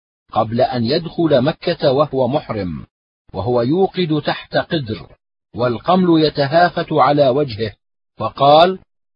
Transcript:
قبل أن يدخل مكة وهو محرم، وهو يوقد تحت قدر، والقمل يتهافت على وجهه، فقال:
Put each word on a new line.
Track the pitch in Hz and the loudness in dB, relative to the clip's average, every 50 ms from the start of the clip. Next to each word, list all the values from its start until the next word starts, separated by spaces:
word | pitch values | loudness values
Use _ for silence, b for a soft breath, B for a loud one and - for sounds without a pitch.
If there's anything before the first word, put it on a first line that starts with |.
| _ _ _ _ _ _ | _ _ _ _ _ _
قبل | - 107 113 110 113 120 | -4 -4 -2 -2 0 -2
أن | - - 127 123 113 | -2 0 -2 -2 -2
يدخل | 113 143 170 160 165 - - 170 156 147 127 | -2 -2 -4 -4 -6 -4 -2 0 2 2 2
مكة | 120 143 - - - 180 170 - - 143 | 2 0 -2 -4 -6 -6 -4 -2 0 0
وهو | 127 143 151 143 - 131 127 | 2 2 0 0 -2 -2 -2
محرم، | 117 139 - - - 120 107 95 87 78 65 - - _ _ _ _ _ _ _ _ - | -2 -2 -4 -6 -6 -8 -8 -6 -8 -8 -10 -14 -18 _ _ _ _ _ _ _ _ -10
وهو | 95 98 120 123 120 | -8 -4 -2 -2 0
يوقد | 120 123 156 185 196 185 - 185 180 151 156 151 - | 0 0 0 0 0 0 0 -4 -2 -2 -2 -2 -2
تحت | 175 160 - - - - | -4 -6 -6 -8 -6 -4
قدر، | 147 127 - 175 160 131 110 - - - - - _ _ _ _ _ _ _ - | -4 -4 -2 -4 -6 -6 -6 -8 -10 -12 -16 -20 _ _ _ _ _ _ _ -6
والقمل | 104 120 127 117 104 - 160 180 185 185 175 165 160 156 | -4 -2 -2 -2 -2 -2 0 2 2 4 4 4 4 2
يتهافت | 147 - 147 139 131 156 170 175 170 - 175 165 - 160 | 2 0 -2 -2 0 2 2 2 2 0 -4 -6 -2 0
على | 147 127 135 147 147 139 131 | 2 2 4 4 4 2 2
وجهه، | 117 143 151 131 107 104 113 107 - _ _ _ _ _ _ _ _ | 2 0 -2 -4 -6 -8 -8 -8 -10 _ _ _ _ _ _ _ _
فقال: | - 110 110 - - 135 143 147 156 170 185 190 190 - _ _ _ _ _ _ | -10 -8 -8 -2 2 4 6 6 6 6 4 2 -4 -10 _ _ _ _ _ _